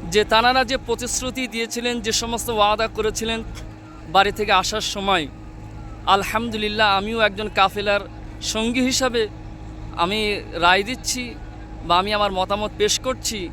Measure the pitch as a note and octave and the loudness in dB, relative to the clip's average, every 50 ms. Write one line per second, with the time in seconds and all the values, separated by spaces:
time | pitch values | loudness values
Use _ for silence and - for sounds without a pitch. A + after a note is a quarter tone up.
0 | - - E3+ G#3 G#3 G#3 A3 A3 A3+ B3 B3+ C4 B3+ A3 C4+ C4 - - A#3 A3 | -8 0 2 2 2 4 4 6 6 6 6 4 2 2 0 -4 -2 -2 -4 -4
1 | A#3+ A#3 - - B3+ B3+ B3 C4 B3+ B3 G3+ A#3 A#3 A3+ - A#3+ A#3 A#3+ A#3+ A#3+ | -2 -4 -4 -4 -4 -4 -4 -4 -4 -4 -2 -4 -4 -2 -4 -4 -2 -2 -2 -2
2 | A3+ A3+ G#3+ - A#3 A#3 A#3 A3+ G#3+ A3+ A#3+ G#3+ G3+ G#3 G#3+ G#3+ A3+ A3 - - | -2 0 0 0 0 -2 -4 -4 -2 -2 2 4 4 4 4 2 0 -2 0 0
3 | G#3+ A3 G#3+ - A3 A3+ A3+ A3+ A3 - - - - - - - - - - - | 0 0 0 0 -2 -2 -2 -2 -4 -8 -10 -10 -12 -12 -14 -16 -18 -18 -18 -16
4 | - - D#3+ F#3 G3 G3+ G3 - G#3 G#3 G3+ F#3 F3+ - G#3 A3 G3 - - G#3 | -14 2 4 6 6 6 4 -2 2 4 4 4 4 2 -2 -2 -2 -4 -4 -2
5 | G3 G3 G3 F3+ D3+ C3 - - - - - - - - - - - - - - | 0 2 2 2 2 -2 -8 -14 -16 -14 -14 -14 -14 -14 -14 -12 -12 -12 -12 -8
6 | - - F#3 G3 G3 - - A3 A#3 A#3 G#3+ A3 G#3+ G#3+ G#3 G#3+ A3 G#3 G3 G3 | 2 4 4 4 4 2 -2 -2 -2 -2 -2 -2 -2 -2 2 2 4 4 4 2
7 | G3 G#3+ A3+ A3+ A3 G#3 G3 F#3+ G#3+ G#3 E3+ - G3 F#3+ - G#3 G3+ G#3 G3+ G3+ | 2 0 0 2 2 2 2 0 -6 -4 2 4 4 4 4 0 0 2 2 0
8 | G3 - - - - - - - - - - A3 A3 A#3 A#3+ B3+ B3+ B3+ B3+ - | 0 -4 -12 -14 -14 -14 -12 -8 -6 -4 -2 -2 0 0 2 2 2 2 2 2
9 | C4 B3+ A3+ A#3+ A3 G3+ - - - - - - - - - - - - - - | 0 2 2 0 0 -2 -4 -12 -14 -14 -14 -14 -14 -14 -12 -12 -12 -10 -2 0
10 | E3+ F3+ G3+ A3 G#3+ G#3 G#3 F3+ - A2 - E3+ E3 E3+ F3+ G3 G#3 G#3 B3+ - | 0 0 2 0 0 0 -2 -2 -6 -8 -4 2 6 6 6 6 4 0 -4 -6
11 | - - - B3+ B3 A#3+ G#3+ - - - - - - - - - - E3 E3+ F3+ | -4 -6 -4 -4 -6 -8 -10 -12 -14 -14 -14 -14 -14 -14 -14 -12 0 2 4 4
12 | F#3 G#3 G#3+ G#3 G#3 G3+ F#3+ F#3 F#3 F#3 G3+ G#3 G#3+ G#3+ E3 D#3 G3+ G#3 - - | 4 2 2 2 2 2 2 0 0 0 0 -2 -2 -6 -2 0 2 2 2 0
13 | - B3+ B3+ - - - A#3+ G#3+ F3+ D#3+ | -2 -4 -6 -4 -6 -6 -6 -6 -6 -8